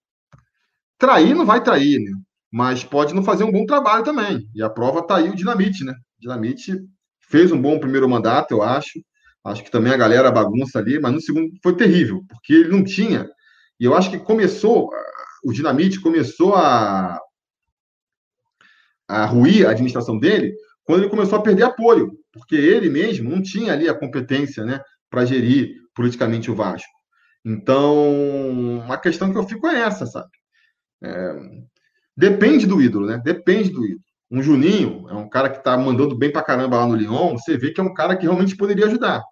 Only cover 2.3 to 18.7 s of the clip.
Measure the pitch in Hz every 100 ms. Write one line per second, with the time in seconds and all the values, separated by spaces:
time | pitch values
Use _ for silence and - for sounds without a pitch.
2.3 | _ _ 113 127 127 - 143 147 185 196
3.3 | 185 220 196 220 285 233 220 226 294 202
4.3 | 151 - 107 110 120 123 165 165 190 170
5.3 | 190 190 233 202 - 131 127 _ _ 120
6.3 | 123 110 - - 190 190 _ _ _ _
7.3 | 147 180 156 139 151 131 135 131 120 110
8.3 | 131 - 113 107 135 147 - - _ _
9.3 | _ - 110 - 120 117 131 110 117 131
10.3 | 113 101 113 139 120 104 151 131 151 -
11.3 | 147 160 - 180 180 185 175 123 95 -
12.3 | - - 160 160 196 190 - 226 135 -
13.3 | - _ _ _ _ 120 160 190 185 -
14.3 | 220 190 - 214 226 - - - - -
15.3 | - 131 113 151 131 190 - 165 165 123
16.3 | - 180 196 151 123 104 95 90 82 -
17.3 | _ _ _ _ _ _ _ _ _ _
18.3 | _ _ _ _